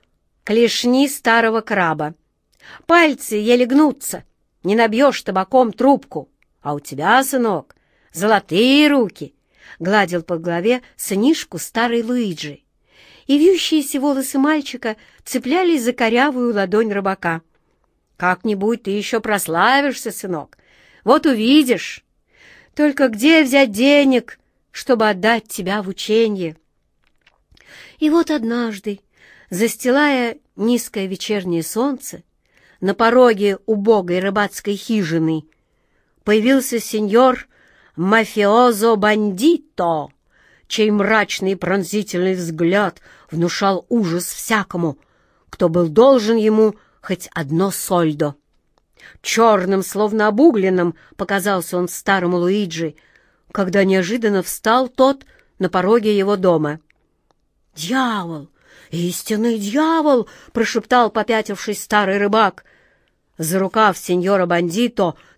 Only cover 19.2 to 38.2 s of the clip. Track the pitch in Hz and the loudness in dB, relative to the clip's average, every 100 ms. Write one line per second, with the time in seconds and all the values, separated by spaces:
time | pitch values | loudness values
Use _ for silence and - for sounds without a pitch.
19.2 | 220 208 - 165 208 269 285 240 226 - | -2 -4 -2 0 2 2 0 -4 -10 -10
20.2 | 196 165 135 _ _ _ _ _ 196 294 | -8 -8 -10 _ _ _ _ _ 0 2
21.2 | 320 240 220 294 254 190 - - _ _ | 2 0 4 4 4 -2 -4 -14 _ _
22.2 | _ _ - - _ - 302 285 269 214 | _ _ -20 -20 _ -2 0 2 0 2
23.2 | 277 330 277 277 269 196 269 285 277 247 | 4 4 4 4 2 2 4 6 4 2
24.2 | - - _ _ _ - - 240 214 190 | -2 -14 _ _ _ -16 -2 0 0 2
25.2 | 214 233 - - 185 208 190 190 - 214 | 2 2 -2 -8 -6 -4 -6 -10 -2 0
26.2 | 226 196 170 156 _ _ _ _ _ _ | 2 -2 -8 -10 _ _ _ _ _ _
27.2 | _ _ _ _ _ - - _ 311 330 | _ _ _ _ _ -20 -20 _ 0 2
28.2 | 320 302 226 240 233 202 214 202 _ _ | 0 -2 -2 -4 -4 -6 -10 -12 _ _
29.2 | _ _ _ 170 226 - 254 269 294 269 | _ _ _ -2 -2 -2 0 2 2 0
30.2 | 240 233 _ - 214 240 - 214 190 185 | -2 -6 _ -4 -2 0 -2 -8 -8 -8
31.2 | - 208 180 170 160 214 269 262 - - | -6 -4 -2 -4 -4 -4 -4 -4 -10 -18
32.2 | _ _ _ _ _ _ 185 202 226 247 | _ _ _ _ _ _ -4 0 4 6
33.2 | 247 208 202 190 - 214 202 214 180 180 | 6 4 0 -2 -2 0 2 2 2 -2
34.2 | 190 202 202 - 208 202 - 220 170 165 | -2 -2 -4 -4 -6 -6 -2 -2 0 0
35.2 | 160 160 156 _ _ _ _ _ _ _ | 0 -2 -6 _ _ _ _ _ _ _
36.2 | - 214 226 269 262 233 - 220 208 220 | 0 2 4 2 0 -6 -4 -4 0 4
37.2 | 254 - - _ _ _ _ - 185 220 | 4 2 -8 _ _ _ _ -6 0 2